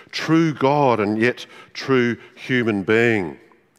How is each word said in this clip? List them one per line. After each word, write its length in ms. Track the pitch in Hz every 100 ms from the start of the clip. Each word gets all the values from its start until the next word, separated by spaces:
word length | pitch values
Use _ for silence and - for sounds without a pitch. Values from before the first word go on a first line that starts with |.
| -
true 420 | - - 160 165
God 460 | 127 135 147 135 110
and 180 | 104 110
yet 300 | 120 120 - - -
true 440 | - - 131 120 110 - -
human 480 | - 127 113 101
being. 560 | 95 110 120 110 82 67 - _ _